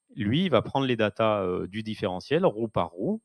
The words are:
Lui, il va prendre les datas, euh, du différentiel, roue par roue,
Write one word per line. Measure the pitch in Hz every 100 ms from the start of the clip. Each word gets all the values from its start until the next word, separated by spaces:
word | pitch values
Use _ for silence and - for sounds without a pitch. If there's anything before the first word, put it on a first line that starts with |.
| _ -
Lui, | 101 135 185
il |
va | 120
prendre | 95 139 135
les | 120
datas, | 104 - 110 104
euh, | 95 90 90
du | 101
différentiel, | 107 107 104 92 - 151 185
roue | 104 113
par | - 85
roue, | 87 120 220